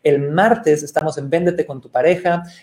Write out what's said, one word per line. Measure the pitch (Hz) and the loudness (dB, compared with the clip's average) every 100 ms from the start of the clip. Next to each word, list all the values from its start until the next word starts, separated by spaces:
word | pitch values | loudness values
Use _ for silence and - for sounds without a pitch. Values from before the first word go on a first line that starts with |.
El | 151 139 143 | 0 2 2
martes | 160 214 233 156 151 | 2 2 2 2 0
estamos | 147 160 156 147 | 0 -4 -4 -4
en | 139 | -2
Véndete | 170 175 175 | 0 0 -2
con | 147 135 | -4 -8
tu | - | -6
pareja. | - 160 175 180 170 175 - | 0 2 2 0 -4 -6 -18